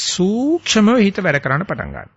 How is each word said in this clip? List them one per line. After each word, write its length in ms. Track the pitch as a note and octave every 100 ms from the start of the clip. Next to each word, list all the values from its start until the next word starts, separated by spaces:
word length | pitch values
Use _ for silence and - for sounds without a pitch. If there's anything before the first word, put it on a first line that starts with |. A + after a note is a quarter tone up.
සූක්ෂමව 960 | - - F#3 A3+ C#4+ E4 - A3 G#3+ B3+
හිත 200 | G3 G3
වැඩ 200 | F#3 C#3+
කරන්න 240 | C3+ C#3+
පටන් 240 | G3 A#2 D#2
ගන්නවා. 200 | C#2 -